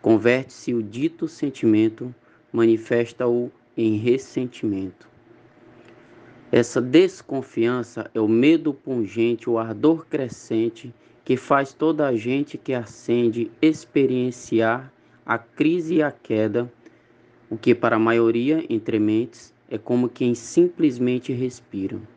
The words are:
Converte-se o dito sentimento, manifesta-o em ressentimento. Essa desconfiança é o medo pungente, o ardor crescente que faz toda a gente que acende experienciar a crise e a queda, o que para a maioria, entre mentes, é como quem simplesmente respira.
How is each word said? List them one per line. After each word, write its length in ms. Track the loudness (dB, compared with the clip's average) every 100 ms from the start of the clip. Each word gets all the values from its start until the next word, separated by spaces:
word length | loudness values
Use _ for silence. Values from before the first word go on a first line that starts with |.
Converte-se 720 | 4 4 4 0 -2 -12 -6
o 80 | -6
dito 460 | -6 -6 -6 -4 -10
sentimento, 840 | -6 -8 0 2 4 2 -2 -12 -14 _ _ _
manifesta-o 960 | 2 4 2 0 -2 -2 -2 -2 0 -4 _ _ -2
em 220 | 0 0
ressentimento. 1120 | 2 0 0 -8 -8 -6 -6 -4 -8 -12 -20 _ _ -20 _ _ -20 -20 -20 -20 -20 -20 -20 -20 0
Essa 300 | 0 2 -2
desconfiança 1300 | 4 4 4 0 -8 -8 -6 -2 0 0 -6 -10 -8
é 60 | -2
o 80 | 2
medo 460 | 4 4 2 0
pungente, 760 | -6 -6 -6 -4 -2 -2 -2 -2
o 80 | -2
ardor 480 | -2 0 0 0 -4
crescente 840 | -6 -6 -10 -4 -2 -2 -4 -20 -20 _ _
que 140 | -4 -4
faz 360 | 2 0 0
toda 340 | -2 -2 0 0
a 80 | -2
gente 420 | -2 -4 -4 -8
que 160 | -6
acende 760 | -6 -6 -12 -2 2 2 0 -6 0
experienciar 1300 | 0 0 -2 0 2 0 -2 -6 -2 0 2 -2 -6 _ _ _ -6
a 120 | -6
crise 580 | -6 0 2 2 0 0
e 60 |
a 100 | 0
queda, 640 | -2 -4 0 0 0 -4 _ -20 _ _ _ _ _ _
o 40 | -2
que 180 | 2 2
para 220 | 2 2
a 20 |
maioria, 680 | 2 4 2 2 0 -2 -2
entre 300 | -4 -2 -2
mentes, 560 | 0 0 -2 -10 -20 _ _
é 80 | -12
como 320 | -2 0 0
quem 240 | -2 -2
simplesmente 1000 | -2 -2 2 2 2 -2 0 -2 -2 -4
respira. 680 | -6 -6 -8 _ -8 -8 -8 -14